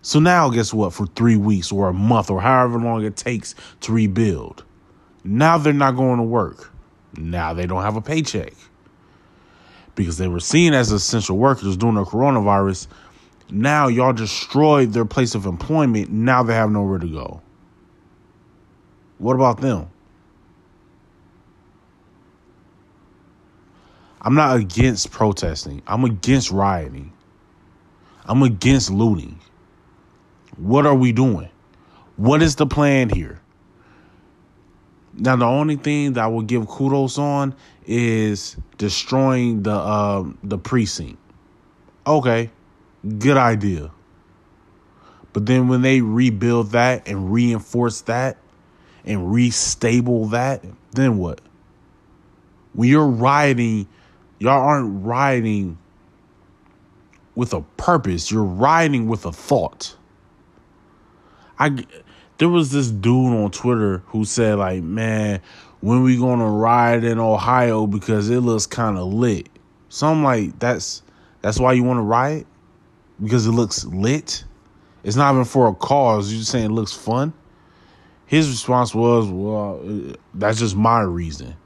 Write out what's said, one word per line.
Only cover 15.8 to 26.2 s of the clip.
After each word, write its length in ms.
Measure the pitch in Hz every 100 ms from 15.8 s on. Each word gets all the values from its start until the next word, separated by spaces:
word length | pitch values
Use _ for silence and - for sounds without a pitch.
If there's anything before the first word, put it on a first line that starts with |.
| 139 110 98
Now 320 | 107 120 127
they 120 | 117
have 160 | 113 107
nowhere 280 | 104 101 95
to 100 | 85
go. 320 | 76 - 82 _ _ _ _ _ _ _ _ _ _ _ _ _ _ _ _ _ _
What 180 | 107
about 260 | 127 131 110
them? 300 | 135 98 80 _ _ _ _ _ _ _ _ _ _ _ _ _ _ _ _ _ _ _ _ _ _ _ _ _ _ _ _ _ _ _ _ _ _ _ _ _ _ _ _ _ _ _
I'm 140 | 110
not 240 | 143 147 127
against 520 | 98 107 127 104 -
protesting. 720 | - 110 95 90 76 - - -
I'm 180 | 110
against 460 | 127 101